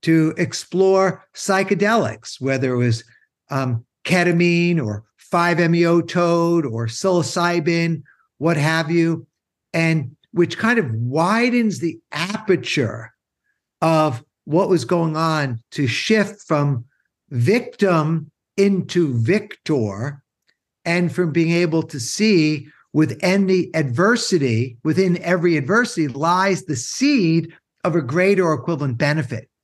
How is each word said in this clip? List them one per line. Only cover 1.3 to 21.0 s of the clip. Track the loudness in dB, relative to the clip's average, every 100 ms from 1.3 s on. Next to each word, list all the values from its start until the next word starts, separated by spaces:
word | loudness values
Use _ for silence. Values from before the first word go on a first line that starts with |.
psychedelics, | -12 -2 0 0 0 2 2 0 -6 -14 -8
whether | -4 -2 0
it | 0
was, | 0 -2 -6 _ _ _ _
um, | -4 -2 -4 -8 _
ketamine | -2 0 2 2 2 2 2 0
or | -2 -6 -10 _
five-M | -4 0 0 2 2
E | 2 4
O | 2
toad | 0 -2 0 2 2 0 -2
or | -4 -6
psilocybin, | -4 0 0 0 -2 0 0 0 0 0 -2 -8 _ _ _
what | 0 2
have | 2 0 0
you, | 2 2 0 -6 _ _ _ _
and | -2 0 0 -4 -14 _
which | -2 -2 0
kind | 0 0
of | 0
widens | -4 -2 0 0 2 2 2 0 -2
the | -6 -6 _
aperture | -6 -6 -6 -2 -2 0 -2 -2 -4 -14 _ _ _ _ _ _ _
of | 0 2 2 -2 -12 _ -2
what | 0 2
was | 0 2
going | 0 0 0
on | 0 0 -2 -6 _
to | -4 -2
shift | -2 0 0 0 -6 -4
from | 0 0 -2 -6 _ _ _ _
victim | -2 2 0 -2 -2 2 2 2 -2 -6 _ _ 0
into | 2 2 0 0 0
victor, | 0 0 0 -2 -16 -4 -2 -2 -4 -8 -10 _ _ _ _ _ _ -4
and | 0